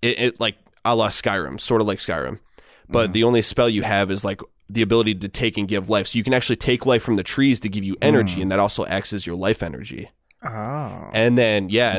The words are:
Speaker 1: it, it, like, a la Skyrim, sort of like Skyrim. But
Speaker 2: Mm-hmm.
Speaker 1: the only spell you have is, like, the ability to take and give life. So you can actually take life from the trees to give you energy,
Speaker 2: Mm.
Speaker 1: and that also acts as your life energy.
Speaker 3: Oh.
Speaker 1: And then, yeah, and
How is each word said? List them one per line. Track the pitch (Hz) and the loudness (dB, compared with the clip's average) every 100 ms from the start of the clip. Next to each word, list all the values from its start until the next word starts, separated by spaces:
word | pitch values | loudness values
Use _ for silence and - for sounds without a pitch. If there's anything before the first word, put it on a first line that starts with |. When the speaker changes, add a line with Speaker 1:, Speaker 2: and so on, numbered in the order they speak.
Speaker 1:
it, | 120 - | -2 0
it, | 123 - | 0 0
like, | 113 - _ _ | -4 -4 _ _
a | - 113 | 0 2
la | 107 | 2
Skyrim, | - 120 98 73 67 | 0 -2 -2 -4 -6
sort | - 117 | 0 2
of | 104 | 2
like | 98 | -2
Skyrim. | - 80 64 - _ _ - _ - | -4 -4 -4 -8 _ _ -20 _ -2
But | 120 107 | 0 2
Speaker 2:
Mm-hmm. | |
Speaker 1:
the | 104 113 | 2 4
only | 120 | 4
spell | 107 - 120 | 2 2 2
you | 107 | 2
have | 104 101 95 | 0 0 0
is, | 98 101 | -2 -4
like, | 98 - _ - | -6 -10 _ -6
the | 107 | 0
ability | 110 113 110 98 | 2 4 2 -2
to | 98 | -6
take | - 120 104 | -4 -4 -2
and | 98 | -2
give | 104 92 | -2 0
life. | 107 95 | 0 0
So | 113 | -2
you | |
can | 107 | 0
actually | 127 - 117 | 0 0 -2
take | - 123 131 | 0 0 2
life | 120 | 2
from | - 104 | 2 -2
the | |
trees | 92 - 135 120 | 0 0 2 2
to | 107 | -2
give | 101 | -6
you | 98 98 | -6 0
energy, | 147 139 98 90 | 2 4 2 -2
Speaker 2:
Mm. | |
Speaker 1:
and | 95 | 0
that | 98 | 0
also | 98 - 95 | 0 -2 -4
acts | 98 - | -4 -4
as | 104 87 | -8 -6
your | 87 | -4
life | 95 110 | -2 -2
energy. | 85 65 - 64 - _ _ _ | -4 -10 -14 -14 -16 _ _ _
Speaker 3:
Oh. | - 113 110 147 127 95 - | -12 -10 -8 -8 -8 -12 -4
Speaker 1:
And | 110 117 123 | 2 4 6
then, | 117 104 95 | 4 4 2
yeah, | 110 | 2
and | 120 | 2